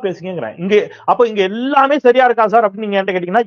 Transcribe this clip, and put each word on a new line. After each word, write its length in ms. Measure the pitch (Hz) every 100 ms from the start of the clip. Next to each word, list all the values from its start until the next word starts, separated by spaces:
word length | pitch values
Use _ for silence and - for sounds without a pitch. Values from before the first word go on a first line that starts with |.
பேசுங்கிறேன். 540 | 196 - 185 175 110 160
இங்க 160 | 185 208 - - -
அப்ப 220 | 180 240
இங்க 140 | 208
எல்லாமே 560 | 190 220 262 285 269 294
சரியா 260 | 247 247 254
இருக்கா 200 | 226 220
சார் 180 | 220 208
அப்படின்னு 200 | 196 208
நீங்க 120 | 196
என்கிட்ட 160 | 196 185
கேட்டீங்கன்னா, 280 | 175 214